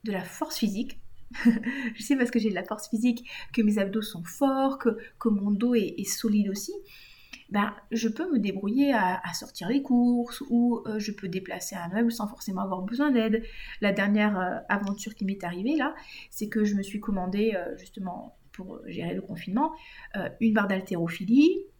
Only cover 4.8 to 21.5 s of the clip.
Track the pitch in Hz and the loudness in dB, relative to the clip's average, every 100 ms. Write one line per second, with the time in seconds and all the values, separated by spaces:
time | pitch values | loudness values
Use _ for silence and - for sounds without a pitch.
4.8 | 240 220 - - 233 202 202 202 240 240 | 0 0 -10 -2 0 2 2 2 4 4
5.8 | 196 - 196 - 226 208 196 202 - 403 | 2 -2 -6 -2 2 2 2 -2 -6 -10
6.8 | - - - - - - - 202 208 - | -12 -20 -20 -20 -20 -20 -2 0 0 -4
7.8 | - 226 226 220 359 269 196 190 202 247 | -6 -2 -2 -2 0 2 2 -2 0 4
8.8 | 277 240 185 185 185 170 - - 175 269 | 4 4 2 0 -4 -8 -10 -8 0 0
9.8 | 269 240 240 240 240 - - 240 240 233 | 4 6 6 4 0 -6 0 2 4 2
10.8 | 226 214 208 208 190 180 190 185 - 196 | -2 -4 -4 -6 -4 -6 -6 -8 -8 -8
11.8 | 170 196 233 226 208 - - 185 196 185 | -4 2 2 2 -6 -6 -6 -4 -4 -4
12.8 | 190 240 294 247 226 220 - - - - | -4 0 4 4 4 2 -2 -12 -14 -2
13.8 | 208 196 202 208 208 196 180 - - 202 | 0 2 4 4 4 2 0 -2 -2 -2
14.8 | 202 202 - - 190 196 175 175 220 311 | 0 -4 -6 -4 -4 -2 -6 -2 0 2
15.8 | 269 320 - - - - 214 220 208 202 | 0 -4 -16 -20 -16 -8 -4 0 2 0
16.8 | 190 214 214 196 185 202 226 196 175 - | -2 -6 -4 -2 -2 2 2 0 -6 -10
17.8 | - - 185 175 - - - - - - | -14 -10 -8 -8 -12 -20 -20 -16 -14 -14
18.8 | - 175 170 185 190 170 - 208 311 - | -10 -6 -4 -4 -6 -10 -2 0 0 -2
19.8 | - - - 202 165 - 226 214 196 190 | -16 -20 -10 -6 -6 2 4 4 4 0
20.8 | 190 175 170 - 185 247 320 | 0 -2 -2 -4 4 8 8